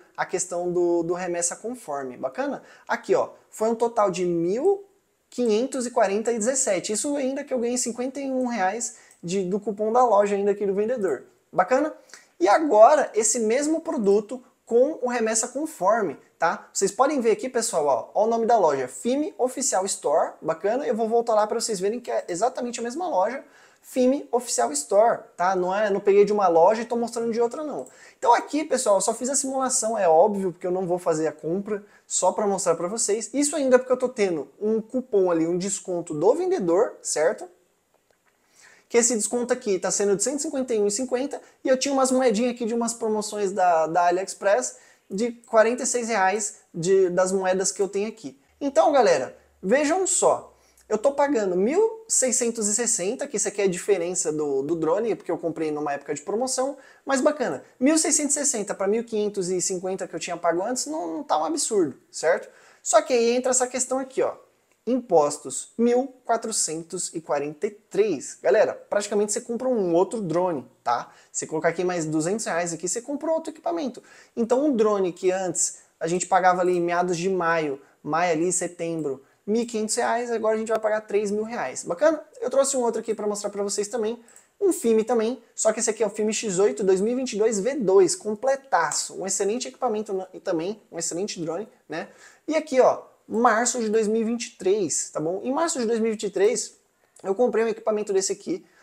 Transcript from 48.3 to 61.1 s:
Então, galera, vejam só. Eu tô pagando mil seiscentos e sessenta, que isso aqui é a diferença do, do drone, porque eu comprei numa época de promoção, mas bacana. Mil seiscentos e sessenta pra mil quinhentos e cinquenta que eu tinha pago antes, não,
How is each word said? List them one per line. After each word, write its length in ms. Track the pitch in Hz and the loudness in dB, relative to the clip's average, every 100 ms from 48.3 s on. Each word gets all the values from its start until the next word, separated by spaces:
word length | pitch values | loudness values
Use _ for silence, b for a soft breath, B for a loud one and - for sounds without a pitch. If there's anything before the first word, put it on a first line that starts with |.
| - b _ | -16 b _
Então, 320 | 285 311 330 | 0 2 4
galera, 460 | 285 208 151 123 b b b | 4 4 4 0 b b b
vejam 460 | 185 269 294 370 359 | 0 2 4 0 0
só. 480 | - 170 120 - b b b - | 2 2 2 -4 b b b -6
Eu 100 | 214 | -2
tô 140 | 277 | 0
pagando 440 | 277 285 254 196 175 | 2 0 0 0 0
mil 480 | 214 339 453 453 - | 2 2 0 -2 -4
seiscentos 600 | - 254 220 233 233 202 | -2 0 0 -2 -2 -2
e 60 | |
sessenta, 540 | 226 240 - 180 254 285 | -2 -2 -2 -2 -4 -6
que 100 | 208 | -4
isso 100 | 196 | -4
aqui 140 | - | 0
é 40 | 196 | 0
a 40 | |
diferença 640 | 175 - 202 170 180 160 | 0 0 0 0 -4 -4
do, 300 | 151 147 135 | -2 -2 -2
do 120 | 143 165 | -2 -2
drone, 400 | 156 190 226 175 | 0 0 0 -4
porque 140 | - | -4
eu 80 | - | -4
comprei 320 | 170 156 156 | -4 -4 -4
numa 240 | 147 151 | -4 -4
época 220 | 143 - - | -6 -6 -8
de 80 | |
promoção, 520 | - 208 254 254 269 277 B B - | -6 -4 -2 -2 -4 -6 B B -4
mas 160 | 269 | 0
bacana. 420 | 294 294 214 131 B B | 2 0 -2 -4 B B
Mil 160 | 254 320 | 2 2
seiscentos 400 | 339 294 294 294 | 2 0 0 -2
e 40 | |
sessenta 340 | 277 220 196 | -2 -2 -4
pra 140 | 185 196 | -4 -2
mil 160 | 226 | -2
quinhentos 480 | 233 214 208 202 175 | -2 -2 -2 -2 -4
e 100 | 180 | -2
cinquenta 460 | 175 185 185 190 175 | -2 -4 -6 -6 -8
que 80 | 170 | -10
eu 40 | |
tinha 160 | 185 170 | -8 -2
pago 280 | 170 170 | 0 0
antes, 240 | 208 254 285 | -2 -4 -6
não, 300 | 311 339 | -6 -6